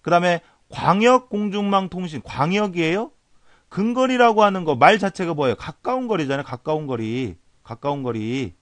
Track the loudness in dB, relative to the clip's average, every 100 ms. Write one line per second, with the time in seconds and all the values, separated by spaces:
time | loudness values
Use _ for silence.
0 | 2 2 2 0 _ _ _ -6 0 4
1 | 6 4 2 -4 -4 -2 0 0 0 -6
2 | -8 -10 -10 -4 0 0 -2 0 0 0
3 | -4 _ _ _ _ _ _ -4 -2 0
4 | 0 4 4 6 4 2 -2 4 6 6
5 | 0 -4 -4 0 0 -2 -6 -12 -6 -6
6 | -2 -4 -2 -4 -6 -10 -6 -6 -4 -6
7 | -4 -4 -6 -10 _ _ _ -10 -6 -6
8 | -6 -6 -4 -6 -6 -12